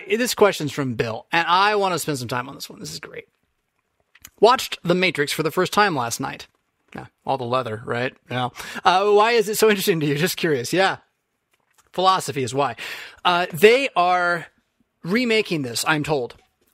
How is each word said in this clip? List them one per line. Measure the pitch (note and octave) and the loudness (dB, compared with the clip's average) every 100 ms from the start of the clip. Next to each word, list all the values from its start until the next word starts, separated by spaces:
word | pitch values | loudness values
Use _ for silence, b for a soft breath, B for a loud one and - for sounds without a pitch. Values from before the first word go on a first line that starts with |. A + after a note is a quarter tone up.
| F#3 | -2
this | A3 B3 | -4 -2
question's | - G#3 - D3+ | 4 4 4 -6
from | - C3+ A2 | -4 -6 -4
Bill, | A#2 A#2 - | -6 -6 -2
and | E3+ E3 | 0 2
I | F3+ G#3 G#3+ | 2 4 2
wanna | F#3+ E3 | 0 -2
spend | D#3 C#3 | -4 -6
some | A#2+ | -4
time | B2 C3 | -6 -6
on | D#3 | -12
this | - | -16
one. | - | -14
This | E3 | -14
is | D#3+ | -14
great. | - D#3+ - _ _ _ _ _ _ _ _ _ - _ | -14 -18 -20 _ _ _ _ _ _ _ _ _ -20 _
"Watched | G#3+ B3+ - - | 4 4 -2 -8
The | E3+ F3+ | -2 0
Matrix | F#3 C#3+ C#3+ | 0 0 -4
for | - | -2
the | D#3 | -2
first | F#3 F3 | -2 0
time | - G#3 D3 | 2 2 0
last | A#2 - | -4 -6
night." | C3+ - - _ _ _ _ - | -8 -10 -18 _ _ _ _ -18
Yeah, | B2+ _ | -18 _
all | - C3+ | -6 -4
the | |
leather, | A#2 B2+ A#2+ G#2+ B2+ | -2 -2 -2 -8 -6
right? | A#2+ B2+ - _ | -4 -4 -8 _
Yeah. | B2 B2 B B B | -4 -4 B B B
Uh, | F#3+ F3+ G3+ | 2 2 4
"Why | G#3 A3 | 4 4
is | A#3+ G3 | 2 0
it | G#3 | 2
so | A3 | 2
interesting | G3+ G#3 E3 | 4 2 0
to | D3 | 0
you?" | C#3+ | 0
Just | F3 - | -2 -2
curious. | E3+ A#2+ A#2+ | -2 -2 0
Yeah. | E3+ F#3+ C#3+ _ _ _ _ _ _ _ _ _ | 0 0 -2 _ _ _ _ _ _ _ _ _
Philosophy | - F#3 F#3 - C3+ | 0 2 2 -2 -6
is | B2+ C3 | -4 -2
why. | C3+ A2+ B B B B | -2 -4 B B B B
Uh, | - F3 F3+ | 0 0 -2
they | D#3 G#3 B3 C#4 F3+ | 6 6 6 2 0
are | F3 F3+ F3 E3+ - _ _ _ _ _ | 2 2 0 -2 -6 _ _ _ _ _
remaking | E3 A3 B3 A3 G#3 E3 | -2 -2 2 0 0 -4
this, | B2+ A2+ - | -4 -4 0
I'm | D#3 | 0
told. | D3 D3 A#2+ - _ _ _ | 0 -2 -4 -12 _ _ _